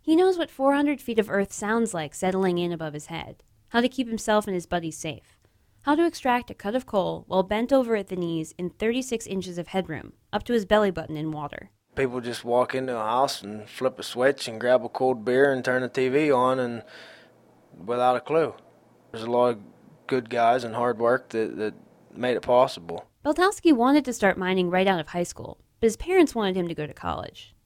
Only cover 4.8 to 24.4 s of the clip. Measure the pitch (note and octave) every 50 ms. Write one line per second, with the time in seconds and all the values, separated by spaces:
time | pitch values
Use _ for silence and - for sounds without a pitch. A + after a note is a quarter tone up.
4.8 | E3 D#3+ D3+ - - D#3+ C#3+ - _ _ _ _ _ _ _ _ _ _ _ _
5.8 | _ C#4 D4 D4+ E4+ E4+ D#4 - - C4 A#3+ B3 A#3+ - G3+ _ - G3+ A3 B3+
6.8 | B3+ - - G3+ F3 E3+ D#3+ E3 - _ - F#3 F#3+ F#3 G#3 G#3+ A#3 B3 C#4 C4+
7.8 | B3+ A#3 A3+ G#3 G3 - F#3 F3+ F3 E3+ E3 D#3+ D#3+ - - - F3+ F3 - _
8.8 | G#3+ A3 A#3 B3+ B3+ B3+ A#3 A3+ - - F#3+ F#3+ F#3 F#3 F3 E3+ E3+ - - F#3+
9.8 | F3+ F3 D#3+ A#2 - - - _ _ _ - G#3 - - A#3+ A#3 G3+ F3+ G#3+ G#3+
10.8 | G#3+ G3+ F3 E3 D#3+ - D#3 D3+ D#3 D#3+ D#3 D3+ D3 D3 - - - F#3+ _ _
11.8 | _ _ _ - C3+ B2+ A#2+ B2+ A#2 A#2+ B2 - - A#2 A#2+ B2 B2+ - - C3
12.8 | C3 C3 B2 A2+ G#2+ G#2+ A#2 B2 C3+ C#3 - - - G2+ G#2+ G#2+ G#2 G#2 - -
13.8 | C3 C3 C3 - - - - A#2 B2+ C#3 C#3+ - - - A2+ A2 A#2 B2 B2+ B2+
14.8 | A#2 A#2 _ - C3 B2+ B2+ A#2 G#2+ B2 B2 C3 C#3 C#3+ C3+ C3 A#2+ C3 B2+ B2+
15.8 | B2+ A#2+ - - C3 C3 B2+ C#3+ D#3 D3+ C#3 B2 B2 B2+ C3 C3 B2+ A#2+ A#2 A2+
16.8 | - - - - - - - - - _ _ _ _ _ _ _ _ _ - -
17.8 | E2+ G2+ A#2+ A#2+ B2 B2+ B2+ B2 - - D3 E3 D#3+ B2+ G2+ - _ _ _ _
18.8 | _ _ _ _ _ _ - A2+ A2 A#2 A#2+ A#2+ B2 B2 A#2 G#2+ G2+ - - _
19.8 | _ - - _ _ - C3 B2+ A#2+ A2 - A#2+ A#2 A#2 A#2+ C3 A#2+ A2+ A2 A#2+
20.8 | A#2+ B2 A#2 G#2+ A#2 A#2 B2 C3 - _ - A2+ A2 F#2 B1+ F2 G#2+ G#2+ - -
21.8 | - _ _ _ _ _ - - A2+ B2+ B2 G2 - - B2 B2 C3 C3+ - -
22.8 | E2+ E2 E2+ E2 - _ _ _ _ C#4+ D4+ E4 F4+ G4 G#4+ - - E4+ D#4 A#3
23.8 | A#3 B3+ C#4 D4+ C#4+ C4 A#3 - - G3 F3+ -